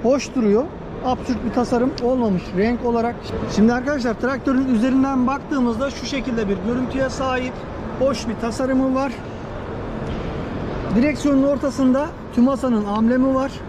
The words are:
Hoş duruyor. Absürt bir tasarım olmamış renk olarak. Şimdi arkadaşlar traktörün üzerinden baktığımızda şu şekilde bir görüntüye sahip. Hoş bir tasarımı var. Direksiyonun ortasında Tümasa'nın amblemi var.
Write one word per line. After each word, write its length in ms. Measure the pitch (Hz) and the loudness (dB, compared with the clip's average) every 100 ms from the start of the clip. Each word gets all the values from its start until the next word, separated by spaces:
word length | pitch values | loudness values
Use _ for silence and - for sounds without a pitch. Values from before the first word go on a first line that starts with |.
Hoş 320 | 226 269 - - | 4 2 0 0
duruyor. 280 | 220 202 311 - - - 254 | 4 4 2 -6 -12 -6 -2
Absürt 400 | 254 - 233 240 | -2 -2 -2 -2
bir 80 | |
tasarım 380 | 226 240 240 254 - | -2 0 2 0 0
olmamış 400 | 240 254 226 185 - 180 | 0 2 2 0 -2 0
renk 280 | 214 240 240 | 0 0 0
olarak. 300 | 233 226 233 - - - - | 0 -2 -4 -8 -6 -4 4
Şimdi 180 | 220 | 4
arkadaşlar 400 | 247 254 294 240 | 4 0 -2 -2
traktörün 640 | 214 247 269 277 254 269 233 | -2 -2 -2 0 2 2 2
üzerinden 520 | 254 262 269 262 247 | 4 4 2 2 0
baktığımızda 640 | 269 - 285 240 220 277 | 0 -2 0 0 0 -2
şu 160 | - - | -4 -6
şekilde 440 | 277 - 233 202 | -4 -2 -2 0
bir 80 | 196 190 | -2 -2
görüntüye 420 | 247 254 262 262 | -2 -2 -2 -2
sahip. 440 | - 262 254 254 247 - - - - | -2 -2 -2 -4 -8 -10 -8 -8 0
Hoş 280 | 262 226 220 | 0 2 -4
bir 80 | 208 | -4
tasarımı 540 | 233 220 262 262 262 262 | -4 -2 0 2 2 0
var. 160 | 277 - - - - - - - - - - - - - - - - - - 202 | -2 -4 -10 -12 -10 -10 -8 -8 -8 -8 -6 -6 -6 -6 -6 -6 -6 -4 0 2
Direksiyonun 480 | 277 294 294 277 | 4 2 2 4
ortasında 600 | 277 277 285 254 262 254 302 - - - | 4 2 -2 2 2 4 0 -6 -4 2
Tümasa'nın 500 | 240 269 254 226 208 | 4 4 2 0 0
amblemi 500 | 208 226 254 262 262 | 2 2 4 4 2
var. 160 | 269 - | 0 -4